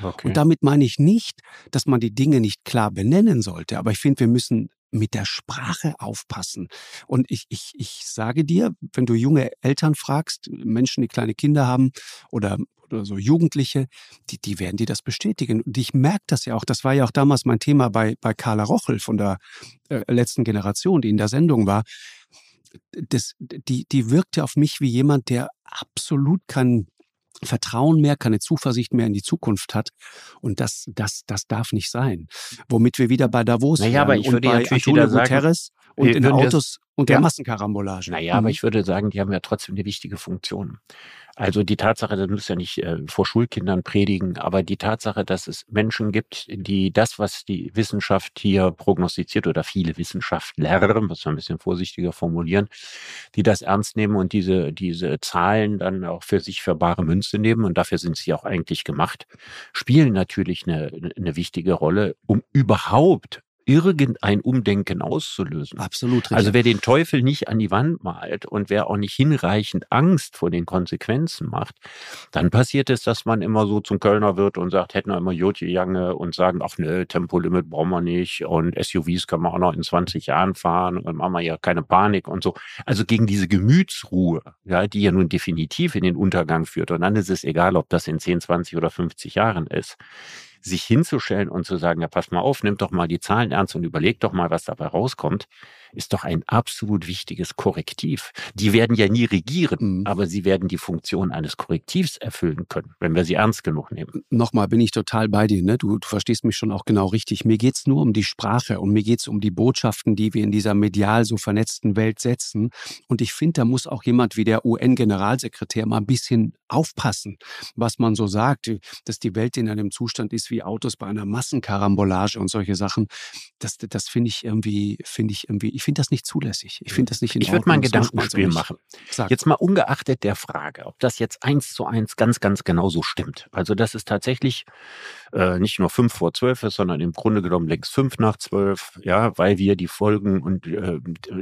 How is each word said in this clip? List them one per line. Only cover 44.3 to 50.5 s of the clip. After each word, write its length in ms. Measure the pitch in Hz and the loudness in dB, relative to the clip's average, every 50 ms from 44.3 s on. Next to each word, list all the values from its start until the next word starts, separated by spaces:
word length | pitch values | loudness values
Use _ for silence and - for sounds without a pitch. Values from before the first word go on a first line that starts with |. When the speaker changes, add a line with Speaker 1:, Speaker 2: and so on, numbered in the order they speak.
| 165 | -4
Speaker 1:
aber 240 | - - 185 185 190 | -4 -4 -2 0 0
die 160 | 165 - 190 | 0 -2 -4
Tatsache, 480 | - - 107 110 - - 110 - 107 - | -4 -2 -2 -2 -2 -4 -4 -4 -4 -2
dass 220 | - 95 92 - | -2 -4 -4 -6
es 180 | 82 80 - - | -8 -12 -12 -10
Menschen 440 | - 113 107 107 110 - - 110 107 | -4 -2 0 0 0 -2 -2 -2 -2
gibt, 340 | 98 110 - - - - - | -2 -2 -2 -4 -10 -14 -12
die 460 | - - 98 87 92 98 95 95 92 - | -12 -10 -8 -4 -2 0 2 0 2 2
das, 240 | 107 113 - - | 2 2 2 0
was 280 | - 107 98 - - - | -2 -4 -4 -6 -8 -8
die 260 | - 98 87 87 87 - | -6 -6 -6 -8 -6 -4
Wissenschaft 640 | 110 107 - 104 101 - - 98 95 - - - | -4 -2 -2 -4 -4 -2 0 0 0 -2 -4 -8
hier 320 | - - 104 95 95 92 92 | -4 0 2 4 4 4 2
prognostiziert 800 | 82 - - - 92 85 90 85 - - 85 - - 107 - | 0 0 0 0 2 2 0 -2 -2 -6 -6 -4 -2 -2 0
oder 160 | 85 - 82 82 | 0 -2 -2 -4
viele 340 | - - 98 87 82 76 | -4 -2 -2 -2 -2 -2
Wissenschaftler, 1040 | - 85 - - - - - 87 76 - - | -6 -8 -8 -8 -8 -6 -4 -4 -6 -6 -6